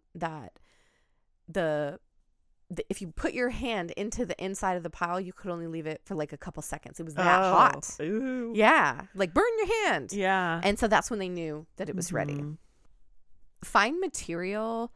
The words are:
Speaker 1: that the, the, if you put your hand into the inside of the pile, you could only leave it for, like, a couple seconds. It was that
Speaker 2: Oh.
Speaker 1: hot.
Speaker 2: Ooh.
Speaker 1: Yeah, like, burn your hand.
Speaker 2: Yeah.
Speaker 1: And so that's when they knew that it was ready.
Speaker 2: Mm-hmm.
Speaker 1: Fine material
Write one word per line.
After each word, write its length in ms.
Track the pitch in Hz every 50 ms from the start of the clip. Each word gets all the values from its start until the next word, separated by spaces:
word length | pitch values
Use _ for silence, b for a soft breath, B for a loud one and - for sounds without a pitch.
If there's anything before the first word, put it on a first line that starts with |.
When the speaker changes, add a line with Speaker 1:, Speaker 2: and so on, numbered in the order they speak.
| _ _ -
Speaker 1:
that 440 | 170 175 165 156 151 113 - - - _ _ _ _ _ _ _ _ _ _ _ _ _ _ _ _ _ -
the, 460 | 160 196 170 156 151 147 151 143 175 - _ _ _ _ _ _ _ _ _ _ _ _ _ -
the, 140 | 175 - - -
if 120 | 190 -
you 60 | 196 160
put 240 | - - - -
your 160 | - 247 247 254
hand 400 | 226 220 254 233 226 196 170 170
into 320 | - - 208 226 - 233 -
the 160 | 175 - -
inside 340 | 180 190 190 - 214 190 180
of 80 | 180 165
the 60 | 170
pile, 300 | - - 175 170 175 185
you 120 | 196 180
could 180 | - - - 190
only 160 | 170 170 165
leave 180 | 165 160 165 151
it 140 | 156 156 - -
for, 100 | - 196
like, 180 | 156 151 147
a 40 | 151
couple 260 | - - 175 - -
seconds. 380 | - - - - - - - -
It 20 |
was 120 | 165 160 147
that 260 | 180 180 175 180 185
Speaker 2:
Oh. 120 | 190 185
Speaker 1:
hot. 440 | 185 - 196 - - 143 - - - -
Speaker 2:
Ooh. 520 | 147 165 208 226 269 262 254 254 240 233 226
Speaker 1:
Yeah, 520 | 208 214 233 320 302 160 143 117 - 190 - -
like, 180 | 190 196 180 -
burn 160 | 302 427 480 453 440
your 80 | 415 349 466 453 415 330
hand. 240 | 202 151 123 -
Speaker 2:
Yeah. 480 | 196 202 190 185 190 190 180 170 165 170
Speaker 1:
And 160 | 170 196 202 -
so 80 | 240
that's 240 | 208 214 160 - -
when 80 | 240 208
they 100 | 190 180
knew 380 | 180 175 165 156 151 151 160 - _
that 120 | - 180 151
it 80 | 143
was 160 | 180 175 175
ready. 220 | 180 117 - 143 143
Speaker 2:
Mm-hmm. 180 | 143 147 151 156 - - _ _ _ - - - - - - - - - - - - - - - - -
Speaker 1:
Fine 360 | - - 208 202 240 311 359
material 920 | 381 330 - - - - 170 170 180 190 202 214 220 226 226 226 233 233 -